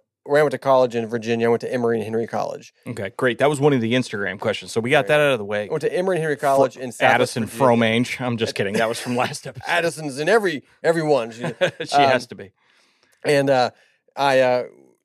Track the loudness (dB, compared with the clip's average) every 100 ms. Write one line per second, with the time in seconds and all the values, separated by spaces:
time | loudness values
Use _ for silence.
0 | _ _ 0 2 2 0 2 4 4 0
1 | -4 -4 -2 0 2 0 -2 -2 0 -2
2 | -2 -4 -4 -6 -6 -8 -14 _ -12 -10
3 | -10 -2 -2 2 0 2 2 2 2 0
4 | -2 -6 -6 -4 -4 -4 -4 -4 2 0
5 | 2 2 2 0 -2 -4 -4 -4 -2 -2
6 | -2 -2 -2 -2 2 4 2 0 -12 0
7 | 2 4 0 -2 -6 2 4 4 4 2
8 | -2 -4 -6 -2 -4 -4 -4 0 -2 -2
9 | -4 -2 -2 -6 -14 -10 -2 -2 -2 -4
10 | -10 -4 2 2 2 -4 _ _ 0 0
11 | 2 2 0 -6 -8 -2 -4 -4 -2 2
12 | 4 2 -2 -16 -18 _ _ _ _ _
13 | _ _ 0 2 4 2 2 _ _ _
14 | _ -2 2 4 4 0 -4 -14 _ _